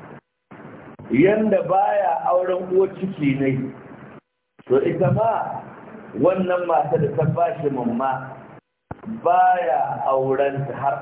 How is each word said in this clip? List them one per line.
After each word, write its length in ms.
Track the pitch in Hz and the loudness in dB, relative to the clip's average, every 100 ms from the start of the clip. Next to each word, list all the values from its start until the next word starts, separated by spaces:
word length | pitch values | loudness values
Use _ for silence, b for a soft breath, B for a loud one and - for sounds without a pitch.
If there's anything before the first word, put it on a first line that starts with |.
| - - _ _ - - - - - - - | -20 -20 _ _ -20 -20 -20 -20 -20 -16 0
Yanda 580 | 117 180 214 214 190 | 4 6 4 2 2
baya 560 | 170 190 214 208 180 170 165 | 2 2 2 2 0 0 0
auren 400 | 180 180 180 185 | 0 0 -4 0
uwar 220 | 185 190 - | 2 2 -2
ciki 400 | 190 - 139 135 | -8 -2 0 2
ne, 320 | 135 120 - - - - - - _ _ _ - - | 0 0 -4 -10 -18 -20 -20 -20 _ _ _ -12 0
to 80 | 131 | 2
ita 240 | 170 151 185 | 2 2 2
ma 520 | 208 226 196 - - - - - - - 107 | 2 2 0 -4 -8 -12 -18 -18 -18 -12 0
wannan 480 | 165 190 180 180 175 | 2 2 0 0 2
mata 300 | 160 147 160 | 0 2 0
da 80 | 147 | 0
ta 100 | 160 | 0
ba 220 | 151 170 170 156 | 0 2 0 -2
shi 140 | 147 | -4
mamma 400 | 127 117 117 135 - - - - - _ _ - - 110 113 | -2 -2 -2 -2 -4 -8 -16 -18 -20 _ _ -18 -14 -12 -2
baya 800 | 156 180 185 180 165 147 127 135 | 2 4 6 4 2 0 0 -2
auren 600 | 135 135 135 135 139 139 127 | 0 2 2 2 0 -2 -6
ta 60 | - | -4
har 220 | 139 139 | -2 0